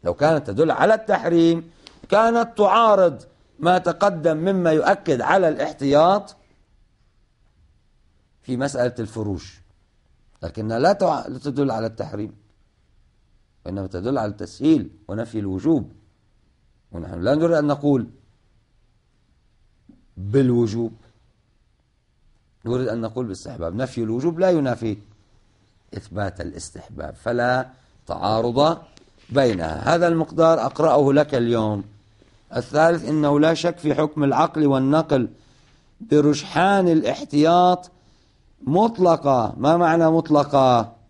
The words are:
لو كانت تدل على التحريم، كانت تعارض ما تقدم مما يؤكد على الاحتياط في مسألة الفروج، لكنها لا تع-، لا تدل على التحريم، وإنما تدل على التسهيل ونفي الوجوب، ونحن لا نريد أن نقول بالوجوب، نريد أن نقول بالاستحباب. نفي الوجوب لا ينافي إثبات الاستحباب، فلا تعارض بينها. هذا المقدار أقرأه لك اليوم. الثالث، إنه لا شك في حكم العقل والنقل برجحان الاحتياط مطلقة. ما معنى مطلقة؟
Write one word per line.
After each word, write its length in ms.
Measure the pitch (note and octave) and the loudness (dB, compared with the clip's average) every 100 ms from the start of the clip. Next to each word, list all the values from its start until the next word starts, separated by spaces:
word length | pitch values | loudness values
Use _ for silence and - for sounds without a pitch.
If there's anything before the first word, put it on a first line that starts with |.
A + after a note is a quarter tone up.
لو 100 | F2 | -6
كانت 340 | F2 D3 D#3 - | 0 0 0 -2
تدل 240 | G2 D#3 | -2 0
على 220 | B2 G#3 | 2 2
التحريم، 760 | A3 A3 F3+ E3+ E3+ E3 E3+ E3 _ - - - | 2 0 -2 0 2 2 0 -6 _ -20 -20 0
كانت 480 | G3+ A3+ A#3 A#3 - | 2 4 2 -2 0
تعارض 680 | G3+ G#3+ A3+ G3 F3 B2+ - _ _ - | 4 6 6 6 4 0 -18 _ _ -2
ما 180 | E3 F3+ | 2 2
تقدم 600 | F3 E3 G3+ E3+ D#3+ D#3 | 0 0 0 0 -2 0
مما 340 | F3+ F#3+ E3+ | 0 0 2
يؤكد 500 | D#3 - G3 E3+ B2+ | 2 2 0 0 -2
على 280 | A2+ F#3+ E3+ | 2 2 2
الاحتياط 840 | C3+ D3 - C#3 C#3+ E3+ G3+ G3+ - _ _ _ _ _ _ _ _ _ _ _ _ _ _ _ _ _ _ _ _ | 0 -6 -4 2 4 4 2 -4 -20 _ _ _ _ _ _ _ _ _ _ _ _ _ _ _ _ _ _ _ _
في 160 | - B2 | -10 -6
مسألة 380 | C#3 C3 B2 B2 | -4 -2 -4 -4
الفروج، 440 | G#2+ A2 G#2 F2+ - - _ _ _ _ _ _ _ _ | -10 -6 -6 -6 -10 -20 _ _ _ _ _ _ _ _
لكنها 360 | - - G#2+ A2+ | -12 -8 -6 0
لا 140 | D#3+ | 0
تع-، 340 | G3+ F3+ C#3+ - | 2 -2 -2 -8
لا 120 | B2+ | -10
تدل 320 | C#3+ C3 C#3 | -8 -4 -4
على 160 | A2+ A2+ | -4 -6
التحريم، 480 | A2 G2 G#2 G#2 - _ _ _ _ _ _ _ _ _ _ _ _ | -8 -10 -10 -12 -14 _ _ _ _ _ _ _ _ _ _ _ _
وإنما 220 | - G2 F#2+ | -12 -10 -10
تدل 300 | F2+ G#2+ C3+ | -8 -6 -6
على 140 | G#2+ | -6
التسهيل 580 | G2+ - - D3+ D3+ - _ - | -10 -16 -4 0 0 -2 _ -12
ونفي 320 | G#2 A2+ A2 | -10 -8 -8
الوجوب، 520 | G2 F#2 C3+ D#3 - - _ _ _ _ _ _ _ _ _ | -6 -4 -2 -2 -4 -18 _ _ _ _ _ _ _ _ _
ونحن 300 | F2 F2 F2 | -16 -14 -6
لا 140 | G2 | -2
نريد 160 | D3 E3+ | 0 0
أن 160 | E3 D3 | 0 -2
نقول 400 | C#3+ C#3+ C3+ - - _ _ _ _ _ _ _ _ _ _ _ _ _ _ _ _ _ _ _ - | -2 0 -2 -2 -16 _ _ _ _ _ _ _ _ _ _ _ _ _ _ _ _ _ _ _ -14
بالوجوب، 760 | G2 B2+ C3 A#2+ A2+ A2+ A2+ A2+ _ _ _ _ _ _ _ _ _ _ _ _ _ _ _ _ | -2 0 2 2 0 -2 -6 -10 _ _ _ _ _ _ _ _ _ _ _ _ _ _ _ _
نريد 220 | A2+ B2 B2+ | -6 -4 -4
أن 140 | A#2 | -6
نقول 240 | A2+ A#2+ | -8 -8
بالاستحباب. 500 | A#2+ F#2 - - E2+ | -8 -10 -14 -10 -8
نفي 280 | G2 B2+ A#2 | -6 -8 -6
الوجوب 360 | A2 A#2 D#3+ E3 | -6 -4 -4 0
لا 100 | F#3 | 0
ينافي 480 | E3+ C3+ A#2 A2+ G#2 - _ _ _ _ _ _ _ _ - | 2 0 -4 -6 -8 -12 _ _ _ _ _ _ _ _ -18
إثبات 440 | - F2+ G2 F2 | -12 -8 -8 -8
الاستحباب، 720 | E2+ E2 - - - - D2+ | -12 -12 -16 -18 -18 -14 -14
فلا 520 | - A2+ A#2+ A#2+ B2+ C3 - _ _ - | -10 -4 -2 0 -2 -4 -16 _ _ -12
تعارض 680 | D#2+ F#2 A2 A#2+ A#2+ D3+ E3 - - _ _ - | -6 -2 0 0 2 0 0 -10 -20 _ _ -4
بينها. 680 | B2 B2+ F#2+ D#2+ D#2 - | 0 2 0 -4 -4 -2
هذا 120 | E3+ E3+ | 2 2
المقدار 580 | E3 D#3+ D#3+ E3 D#3+ | 0 -2 2 2 4
أقرأه 480 | A#2+ - D#3 C3+ C#3 | 0 0 2 4 4
لك 220 | C#3 D3 | 2 2
اليوم. 480 | C3 A#2 A#2 G#2+ G#2+ G2 - _ _ _ _ _ | 0 0 0 0 -4 -8 -20 _ _ _ _ _
الثالث، 540 | B2 A#2+ D3 E3 E3+ A#2+ | -8 -4 2 2 2 -2
إنه 300 | D3+ D3 D3 | -2 2 2
لا 140 | D#3 | 2
شك 240 | D#3+ E3+ E3+ | 0 -4 -4
في 180 | D3+ | -4
حكم 280 | C#3 D3+ D3+ | -2 -2 -2
العقل 440 | C#3 B2 D#3+ D#3 D3 | 0 2 0 0 0
والنقل 600 | C3+ C3+ D#3 D#3 C3+ A2+ - _ _ _ _ _ _ | 2 2 0 0 -2 -2 -10 _ _ _ _ _ _
برجحان 840 | - D3+ D3 C#3+ - D#3 F#3+ G3 F3+ | 0 2 2 0 -4 0 2 2 2
الاحتياط 1040 | D#3+ - - D4 D3 D#3 F3 F3+ F3+ - _ _ _ _ _ _ _ | 2 0 -6 -4 0 4 4 4 2 -6 _ _ _ _ _ _ _
مطلقة. 880 | - E3 A3+ A3+ F3+ E3 C#3 C3 A2 - | -2 2 2 2 2 2 2 0 0 -2
ما 200 | C3+ E3+ | 0 2
معنى 320 | E3+ E3 D#3+ | 2 4 4
مطلقة؟ 840 | E3 D#3+ D3 C#3+ C#3 C3 A#2+ A2 - | 2 2 2 2 2 4 2 0 -12